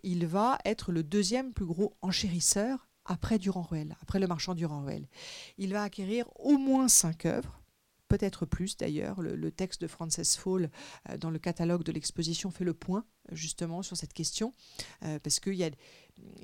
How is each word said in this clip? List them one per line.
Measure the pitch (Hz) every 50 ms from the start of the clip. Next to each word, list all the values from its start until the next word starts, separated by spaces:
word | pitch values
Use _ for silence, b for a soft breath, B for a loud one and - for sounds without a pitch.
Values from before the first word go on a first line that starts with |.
| -
il | 190 180 175 170
va | 160 175 196 220 254 262 - -
être | 202 220 - - 196
le | 170 165
deuxième | 160 147 185 208 196 185 233 254 269 254 226
plus | - 196
gros | 165 170 180 208 - - - -
enchérisseur | 190 180 - - 185 170 170 - - - 202 208 254 269 254 - _ _ _ -
après | - 180 165 - - 226 214
Durand-Ruel, | 185 196 - 185 170 - 165 156 151 151 160 -
après | - - - 190
le | 190
marchand | 180 175 151 - 185 180
Durand-Ruel. | 160 170 151 151 143 139 139 - - 143 B B B B B B B B B B
Il | - 196 185 196
va | 208
acquérir | 208 202 - - 190 190 220 240 233 - -
au | - - 277 294 269
moins | 269 269 262 262 262
cinq | 240 - - - 165 160 - -
œuvres, | 160 - - - - - - - _ _ _ _ _ _ _ _
peut-être | - 208 - 208 190 - - 165
plus | - - - 180 208 -
d'ailleurs. | - - 160 151 156 - - 196 190
Le, | 165 - -
le | - 160 160
texte | - - 190 185 - -
de | 170
Frances | 160 - - 170 160 - 170 - - -
Fall, | - - 190 185 185 170 143 B B B B B B B -
euh, | -
dans | - 160 160
le | 160
catalogue | 156 - 175 165 - 170 170 175 175 160
de | 165
l'exposition | 160 156 - - - - 160 165 165 - - 185
fait | - - 180
le | 175 160
point, | - - - 185 214 233 _ _ _ _ -
justement, | 170 156 160 160 - - 175 165 165 180 190
sur | - 180
cette | 165 156 - -
question, | - 156 - - - 220 254 - B B B B B B B B B -
euh, | 160 151 147
parce | - 147 - -
qu'il | - 196 196
y | 180 175
a, | 156 131 B B B B B B B B - - - - -